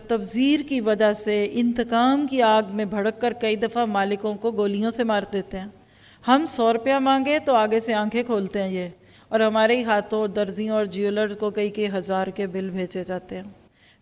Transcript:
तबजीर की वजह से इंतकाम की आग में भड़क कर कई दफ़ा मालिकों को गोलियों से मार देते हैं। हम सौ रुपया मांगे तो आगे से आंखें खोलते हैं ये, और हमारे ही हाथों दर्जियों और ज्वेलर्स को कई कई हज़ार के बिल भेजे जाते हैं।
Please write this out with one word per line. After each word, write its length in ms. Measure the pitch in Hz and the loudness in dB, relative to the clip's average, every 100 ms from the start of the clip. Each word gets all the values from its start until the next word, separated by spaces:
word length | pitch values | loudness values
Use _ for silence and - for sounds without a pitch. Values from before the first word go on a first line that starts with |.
| - | -2
तबजीर 520 | 226 196 220 269 294 | -4 -2 0 2 2
की 160 | 285 269 | 0 -2
वजह 320 | 214 214 214 | 0 2 2
से 280 | 208 214 208 | 2 0 0
इंतकाम 800 | 208 240 240 233 233 233 254 277 285 | 0 0 0 0 0 2 4 2 0
की 120 | 262 | 2
आग 260 | 226 220 202 | 4 4 2
में 200 | 208 208 | -4 -4
भड़क 280 | 208 208 220 | -2 -2 0
कर 140 | 240 240 | -2 0
कई 140 | 220 214 | -2 0
दफ़ा 280 | 220 240 226 | -2 0 0
मालिकों 480 | 202 196 202 214 | 0 0 0 -4
को 160 | 208 226 | -2 -2
गोलियों 360 | 208 208 202 226 | 0 0 0 -2
से 140 | 226 | 0
मार 240 | 233 208 202 | 0 0 -2
देते 260 | 196 185 190 | -6 -6 -10
हैं। 160 | 202 - _ _ - - | -14 -18 _ _ -20 -4
हम 220 | - 269 320 | 4 4 2
सौ 240 | - 226 | 2 2
रुपया 280 | 226 262 269 | 2 2 2
मांगे 380 | 269 269 269 302 | 4 2 2 0
तो 140 | 294 | 2
आगे 240 | 240 214 220 | 2 4 0
से 140 | 226 | 0
आंखें 300 | 214 214 233 | -2 0 -2
खोलते 340 | 240 214 190 202 | -2 -2 -2 -4
हैं 120 | 190 | -4
ये, 220 | 185 175 - _ - - | -4 -6 -12 _ -20 -2
और 100 | 220 | 2
हमारे 340 | 220 220 220 | 2 4 4
ही 80 | 247 | 2
हाथों 480 | 226 208 202 214 214 | 2 0 0 -2 -2
दर्जियों 440 | 208 202 180 220 214 | -2 -4 -4 -2 -2
और 100 | 202 | -2
ज्वेलर्स 480 | 180 202 208 214 | -2 -2 0 -2
को 160 | 208 214 | -2 -4
कई 180 | 208 208 | -2 -2
कई 160 | 208 208 | -2 -2
हज़ार 440 | 190 180 190 190 | -2 -2 -2 -2
के 160 | 185 196 | -4 -4
बिल 220 | 185 190 | -4 -4
भेजे 320 | 185 180 185 | -4 -4 -6
जाते 320 | 180 180 180 | -6 -8 -8
हैं। 200 | 185 202 - _ _ _ _ | -14 -14 -20 _ _ _ _